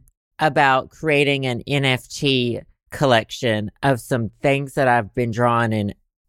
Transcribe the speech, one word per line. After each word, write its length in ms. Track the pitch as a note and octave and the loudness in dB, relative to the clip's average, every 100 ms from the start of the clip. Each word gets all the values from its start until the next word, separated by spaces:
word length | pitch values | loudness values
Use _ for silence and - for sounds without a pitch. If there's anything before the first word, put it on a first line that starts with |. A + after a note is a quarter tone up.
| _ _ _ - | _ _ _ -4
about 520 | D#3 C3 C3+ C3 - | 0 2 4 2 -2
creating 540 | - D#3+ C#3+ C#3+ C#3 C3+ | -6 0 2 2 0 -2
an 160 | A#2+ - | -6 -4
N 180 | C#3+ | -2
F 220 | C#3 B2+ - | 0 -2 -4
T 540 | - D3 C3 A#2+ A2 - _ _ | -4 0 0 0 -6 -10 _ _
collection 800 | - C#3 A#2 G#2+ - A#2+ G#2+ G#2+ - | -2 2 2 2 -4 -2 -2 -4 -4
of 180 | C#3 B2 | -2 -2
some 300 | - B2+ A2 - | -2 -4 -4 -2
things 340 | C#3+ C#3 C#3 | 0 0 -2
that 120 | D3+ C3 | -2 2
I've 260 | A#2+ G2 | 2 0
been 180 | - A#2+ | -4 -2
drawing 400 | A2 B2 A#2 A#2 | 0 2 2 0
in, 220 | A2 G2+ - _ _ | 0 -4 -8 _ _